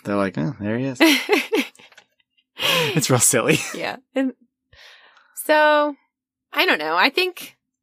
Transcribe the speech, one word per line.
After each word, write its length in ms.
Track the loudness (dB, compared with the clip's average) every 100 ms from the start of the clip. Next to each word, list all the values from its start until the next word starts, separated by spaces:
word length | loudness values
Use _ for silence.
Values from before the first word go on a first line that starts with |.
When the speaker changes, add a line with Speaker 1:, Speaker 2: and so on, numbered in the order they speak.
Speaker 1:
They're 100 | -4 -2
like, 200 | -2 -4
"Oh, 160 | -6 -6
there 180 | -6 -4
he 60 |
is." 160 | -4 2
Speaker 2:
<laughs> 640 | 2 2 0 -2 0 -4 -4 -12 -20 -20 _ _ _ _ _ -6
Speaker 1:
It's 540 | -2 0 -2 -2 0
real 80 | 2
silly. 400 | 2 2 2 0 -2
<laughs> 80 |
Speaker 2:
Yeah. 220 | -8 -8 -8 _
And 180 | -4 -4 -6 _ _ _ -20 -20 -20 _ _ _ -8
so, 500 | 0 4 4 4 2 -4 _ _ _ _ _
I 140 | -2 0
don't 120 | 0
know. 180 | 0 2
I 140 | 2
think, 460 | 0 -4 -6 -16 _ _ _